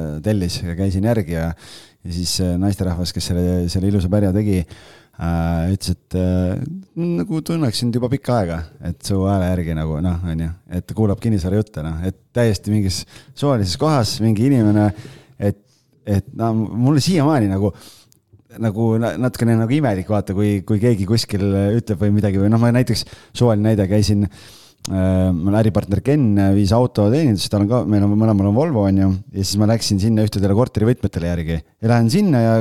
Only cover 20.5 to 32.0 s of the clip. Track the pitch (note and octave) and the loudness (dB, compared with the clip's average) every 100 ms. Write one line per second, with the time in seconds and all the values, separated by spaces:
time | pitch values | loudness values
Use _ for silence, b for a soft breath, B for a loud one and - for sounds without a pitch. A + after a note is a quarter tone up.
20.5 | G2+ E2+ G#2+ A#2 A2 F#2+ A#2 - G2+ G2 | 0 0 0 2 0 0 -2 -2 -2 0
21.5 | G2 G2+ A2+ - F#2+ G2+ G#2 G#2 G2 G2 | 2 2 0 -2 -2 2 2 2 2 2
22.5 | A2+ A#2+ A#2+ B2 A2 - B B - A#2+ | 4 4 2 0 -2 -6 B B 0 2
23.5 | G#2+ G#2+ G#2+ F#2 G#2 G2+ G#2 G2+ - - | 4 2 2 2 2 2 2 0 -4 -20
24.5 | - - _ - F#2+ F#2 F#2 F#2 F2 F#2 | -20 -20 _ -6 -2 2 2 2 0 0
25.5 | G#2 A2 G2+ - G2 - D3+ B2 G2+ G2 | 2 2 0 -2 -2 0 2 2 2 4
26.5 | G2 G2 A2+ B2 - G#2 C3+ D#3+ G2 - | 2 2 2 2 2 2 2 2 0 0
27.5 | G#2 G2+ B2 F2 G#2 G2+ G#2 A2 G2+ G2 | 0 0 0 0 2 2 2 2 4 2
28.5 | G#2 E3 B2 G2 F#2+ F#2+ F#2+ - G2 F#2 | 2 2 2 2 4 2 0 -4 -6 -2
29.5 | G2+ G#2 A2+ - G2+ G#2+ A2 G#2+ G#2 F#2+ | 0 2 2 0 0 2 2 0 0 0
30.5 | G2 B2 - G#2+ B2 G2+ - E2+ E2+ D#2+ | 2 0 0 0 0 -2 -4 -4 -4 -4
31.5 | E2 - _ A2+ A#2+ | -6 -6 _ 0 2